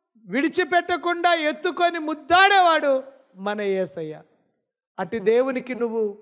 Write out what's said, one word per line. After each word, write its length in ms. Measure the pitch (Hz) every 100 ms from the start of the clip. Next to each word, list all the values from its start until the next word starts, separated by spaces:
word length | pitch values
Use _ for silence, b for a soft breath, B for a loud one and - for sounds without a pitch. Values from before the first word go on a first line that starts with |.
| _ _ 220
విడిచిపెట్టకుండా 1080 | 208 302 - 349 349 349 349 339 349 349
ఎత్తుకొని 640 | 339 302 302 359 285 349 339
ముద్దాడేవాడు 1040 | 311 311 - 349 392 392 349 320 294 262 262 - _ 185
మన 260 | 196 214
యేసయ్య. 600 | 202 190 185 - 160 151 160 _ _ _ _ _ _ -
అట్టి 200 | 190 226
దేవునికి 560 | 196 233 262 254 247 240
నువ్వు 280 | 233 226 214 202